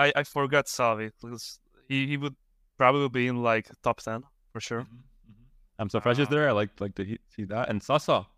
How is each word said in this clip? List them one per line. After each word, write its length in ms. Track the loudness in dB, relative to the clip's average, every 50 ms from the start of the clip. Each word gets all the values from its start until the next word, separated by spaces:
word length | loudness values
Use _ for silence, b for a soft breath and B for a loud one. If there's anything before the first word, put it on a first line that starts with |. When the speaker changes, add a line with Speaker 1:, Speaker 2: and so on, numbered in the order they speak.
| 4
Speaker 1:
I, 60 | 4 4
I 60 | 2 -2
forgot 420 | -2 -2 -2 0 2 2 2 0
Savi, 440 | 0 -2 0 2 2 2 0 -4 -8 -10 _
because 400 | -16 -14 -14 -12 -14 -14 -16 -18 _ _ _ _ _ -4
he, 180 | -2 -2 0
he 100 | -2 -2
would 180 | -4 -4 -6 -8 -10 _ _ _ _ _ _ _
probably 320 | 4 4 6 6 4 2 0
be 200 | 0 0 0 0
in, 140 | 0 0
like, 260 | 0 2 2 0 -2 -6 -10 -4
top 180 | -2 -2 -2 -2
ten, 220 | -4 -8 -8 -8 -10 _ _ _ _ _
for 80 | -14 -12
sure. 200 | -8 -6 -6 -6
Speaker 2:
Mm-hmm, 140 | -8 -10 -14
mm-hmm. 480 | -20 -20 _ _ _ _ -20 -20 -20 -20 -20 _ -20 _ _ _ -8
I'm 120 | -4 -2
surprised 280 | -2 0 2 2 2 2
he's 100 | 2 2
Speaker 1:
Uh, 20 |
Speaker 2:
there. 180 | 2 2 2 2
I 40 |
like, 180 | 2 2 0 -2 -4 -6
like 140 | -8 -6 -6
to 80 | -6 -6
he-, 160 | -6 -8 -10 _ _
see 160 | _ -10 -8
that. 240 | -6 -4 -4 -2 -2
And 140 | -4 -4
Sasa 440 | -2 0 0 0 2 2 0 0 0 -4 _